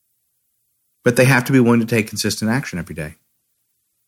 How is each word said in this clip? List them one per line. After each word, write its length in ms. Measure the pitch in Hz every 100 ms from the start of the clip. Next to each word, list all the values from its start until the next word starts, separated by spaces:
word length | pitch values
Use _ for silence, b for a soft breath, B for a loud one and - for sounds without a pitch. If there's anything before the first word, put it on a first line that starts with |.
| _ _ _ _ _ _ _ _ _ _
But 120 | 123 123
they 100 | 127
have 200 | 127 123
to 60 |
be 80 | 135
willing 200 | 117 120
to 60 | 113
take 220 | 117 107
consistent 440 | 104 104 - 110
action 280 | 123 - 90
every 160 | 85 80
day. 200 | 78 82 _ _ _ _ _ _ _ _